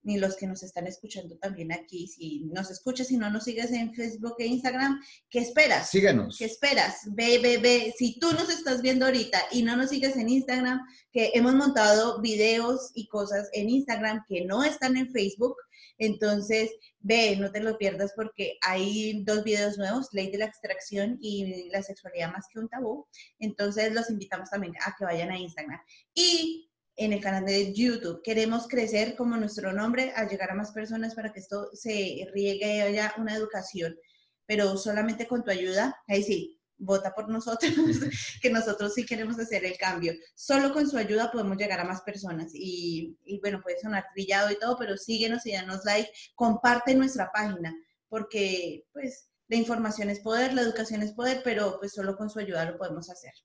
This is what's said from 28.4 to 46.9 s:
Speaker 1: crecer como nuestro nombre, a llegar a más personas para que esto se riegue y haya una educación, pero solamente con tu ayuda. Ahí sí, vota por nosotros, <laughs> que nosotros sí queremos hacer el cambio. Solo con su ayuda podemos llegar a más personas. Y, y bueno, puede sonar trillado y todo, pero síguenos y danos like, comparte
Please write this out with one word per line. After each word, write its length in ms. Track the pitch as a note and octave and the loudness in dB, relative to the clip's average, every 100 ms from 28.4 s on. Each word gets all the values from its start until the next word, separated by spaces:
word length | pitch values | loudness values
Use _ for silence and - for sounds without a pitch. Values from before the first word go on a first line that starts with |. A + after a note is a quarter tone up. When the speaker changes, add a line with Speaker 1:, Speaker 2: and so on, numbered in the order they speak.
| A3 A#3 - | 2 0 -2
Speaker 1:
crecer 480 | B3 A3 G#3+ A3+ - | -2 0 0 0 -2
como 200 | A#3+ A3+ | -2 0
nuestro 360 | G#3 G#3+ F#3+ | -2 -4 -4
nombre, 400 | G3 A3 B3 C4 | -2 0 0 -2
a 140 | A3 G#3 | -2 -4
llegar 220 | G3 F#3+ | -4 -4
a 40 | |
más 180 | F#3+ G#3+ | -4 -6
personas 420 | A3 G#3+ A3 A3+ | -8 -6 -6 -6
para 180 | A3+ G#3+ | -6 -10
que 80 | G3 | -10
esto 300 | - G3+ G3+ | -10 -8 -8
se 560 | - A#3 G#3 F#3+ - F#3+ | -10 -4 -2 -2 -4 -6
riegue 440 | G3 G3+ G3 G#3 G#3 | -2 0 0 0 2
y 40 | |
haya 340 | G3+ G#3 G#3+ G#3+ | 2 2 -2 -2
una 160 | A3 | -4
educación, 600 | G#3+ G#3+ G#3+ F#3 F#3+ E3 E3 _ _ _ _ - | -2 -4 -6 -8 -6 -6 -8 _ _ _ _ -2
pero 300 | G#3 G3+ F#3+ | 2 2 2
solamente 500 | G#3+ G#3 A3 G#3+ A3+ | 0 0 0 -2 -2
con 160 | B3 | -2
tu 80 | G#3+ | 0
ayuda. 460 | F#3 F#3 F#3 B3 - - | 0 2 2 0 -2 0
Ahí 160 | G3+ | 0
sí, 380 | G3+ F3+ - - _ _ | 2 -2 -2 -14 _ _
vota 380 | F#3+ G3 G3 | 0 2 2
por 140 | G#3+ G#3+ | -6 -4
nosotros, 440 | A3+ A#3 A#3 D#4+ | -4 -4 0 2
<laughs> 720 | - D#4+ C4 C#4+ - - - | 4 4 4 0 -4 -8 0
que 80 | B3 | 2
nosotros 440 | A3+ A3+ G#3 G#3 | 2 0 -2 -2
sí 120 | G#3 A#3 | -2 -4
queremos 320 | A3 A3 A#3 | -4 -4 -6
hacer 260 | A3+ G#3 | -4 -2
el 120 | F#3 F3+ | -4 -2
cambio. 360 | F#3+ F3 E3+ E3 - | -4 -2 -2 -4 -12
Solo 380 | - - C#4 C#4 | -18 2 4 4
con 160 | D4 C#4 | 2 2
su 100 | C4 | 2
ayuda 320 | G3+ G#3+ A#3 | 2 2 2
podemos 260 | A#3+ G3 F#3+ | 0 -2 -2
llegar 240 | G#3 F#3 | -2 -2
a 40 | |
más 180 | F3 F#3+ | -4 -6
personas. 500 | - G3+ F#3 E3 D#3+ | -8 -10 -8 -8 -8
Y, 640 | - F#3+ F3+ E3+ E3 E3 - | -10 -8 -6 -4 -6 -8 -12
y 160 | - G3+ | -10 -6
bueno, 200 | G3+ G3 | -4 -4
puede 180 | F#3 F3 | -6 -8
sonar 240 | G#3+ G3+ - | -4 -4 -6
trillado 360 | G3 F#3+ G3 G#3 | -8 0 2 2
y 80 | G#3 | 0
todo, 180 | A3+ B3 | -2 -2
pero 180 | G#3+ G3 | -4 -6
síguenos 500 | - A3+ A3 A#3+ A#3+ | -4 -2 0 -2 -4
y 60 | |
danos 320 | F#3+ F#3 F#3+ | -6 -6 -6
like, 260 | G3+ G#3 A3 - - | 0 0 0 -10 -20
comparte 600 | - A#3 A3 A#3+ A#3+ B3+ | 0 2 4 4 4 6